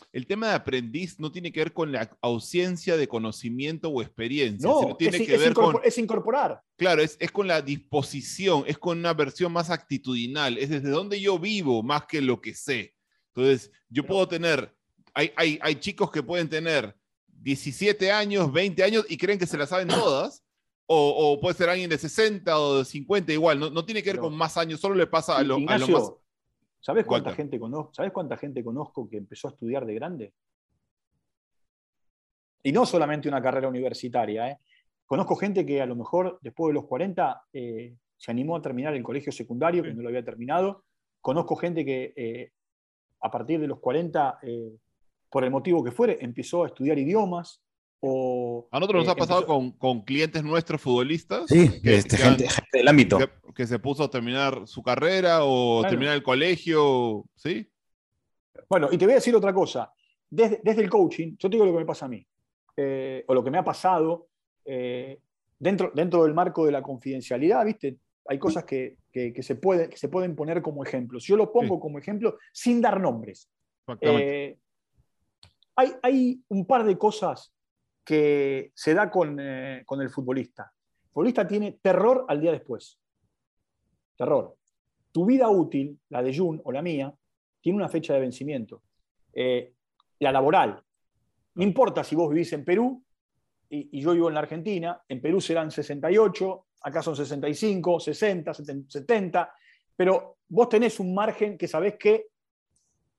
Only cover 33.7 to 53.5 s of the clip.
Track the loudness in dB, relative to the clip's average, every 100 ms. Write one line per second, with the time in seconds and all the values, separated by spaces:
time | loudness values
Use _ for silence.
33.7 | -4 -6 -6 -6 -4 -2 -4 -6 -8 _
34.7 | _ _ _ _ -4 -2 -2 -2 -2 -2
35.7 | -2 -2 -6 -4 -2 -2 -6 -16 -4 -2
36.7 | -2 -4 -6 -4 -2 -2 -4 _ -12 -10
37.7 | -10 -12 -20 _ _ -8 -4 -4 -4 -4
38.7 | -6 -4 -4 -6 -8 -8 -10 -10 -2 0
39.7 | 0 -4 -8 -6 -8 -8 -12 -4 -2 -2
40.7 | -4 _ _ _ _ -4 -2 -2 -4 -4
41.7 | -4 -4 -4 -6 -8 -10 -10 -14 _ _
42.7 | _ _ _ _ _ -8 -6 -4 -2 -2
43.7 | -4 -2 -2 -2 0 -2 -2 -10 -10 -10
44.7 | -16 _ _ _ _ _ -2 0 -2 2
45.7 | 0 0 0 0 0 -6 -10 -4 -2 -2
46.7 | -2 -2 0 0 0 0 -4 -10 -20 _
47.7 | _ _ _ -4 -2 -2 -2 -4 -6 -6
48.7 | -4 2 2 2 0 2 2 2 0 0
49.7 | -2 -2 -2 -2 -2 -2 -2 -2 -2 -2
50.7 | -6 0 0 2 -4 -4 -8 4 8 8
51.7 | 6 6 6 6 6 6 6 4 -2 0
52.7 | 4 8 8 8 6 2 -2 -20